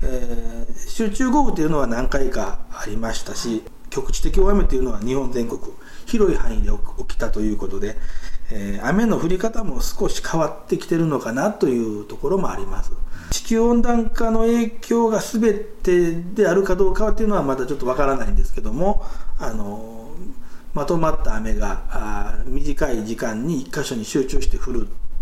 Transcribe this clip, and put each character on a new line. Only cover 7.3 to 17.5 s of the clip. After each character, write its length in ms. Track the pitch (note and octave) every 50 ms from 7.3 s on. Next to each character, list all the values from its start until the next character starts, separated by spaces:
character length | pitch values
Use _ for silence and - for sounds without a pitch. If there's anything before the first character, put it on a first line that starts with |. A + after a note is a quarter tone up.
| A2 G#2+
い 100 | G#2+ G#2+
う 60 | G#2
こ 100 | G#2 G2+
と 120 | F2+ G2 G#2
で、 180 | G#2 G#2 - - - - - - - - - - - -
え 280 | - G2+ G2+ G2+ G2+ G2+
ー、 80 | -
雨 200 | B2+ E3 G#3 A#3
の 100 | A3+ G#3
降 120 | - D#3 E3
り 100 | F#3+ -
方 240 | - A3 - A3 G#3+
も 180 | E3+ C3+ -
少 260 | - - - - -
し 140 | - - - -
変 160 | - - D#3+
わ 100 | D#3 C#3+
っ 180 | - - -
て 100 | - F3+
き 100 | - -
て 80 | - E3+
る 120 | E3 E3
の 100 | D#3+ C#3+
か 140 | B2 - A2+
な 180 | A#2 C3+ D3 -
と 180 | G#3+ - F#3+
い 340 | D3 B2 A#2 A2+ A2 G#2+ G#2
う 40 | G#2
と 100 | - -
こ 140 | - - -
ろ 80 | F#3+
も 140 | G3 - A2+
あ 40 | -
り 120 | - -
ま 160 | - - - -
す。 80 | - - - - - - - - -
地 100 | - -
球 200 | - - A#3 A3+
温 200 | A#3 A#3+ A#3+ A#3+
暖 300 | A#3 A#3+ A#3+ A#3 A3+ A3
化 180 | - - A#3 A3+
の 120 | A3 A3
影 280 | A3+ A#3 A#3 A#3 A#3 G#3+
響 400 | - - - - A#3 A#3 A3 A3+
が 100 | A3 G3
全 400 | - - - A3 A3+ A3+ G3 - - - - -
て 300 | - F#3 F3+ F3 F3 E3+
で 360 | E3 E3+ F3 F3+ G3+ G#3+ G#3
あ 60 | E3+ F3
る 80 | G3
か 140 | F#3+ F#3+ F#3
ど 160 | F#3 G3 F#3
う 20 | -
か 160 | - G#3+ G#3+
っ 60 | G3
て 80 | - A3
い 20 |
う 40 | G3+
の 60 | G#3
は 60 | F3+
ま 140 | D3 C3+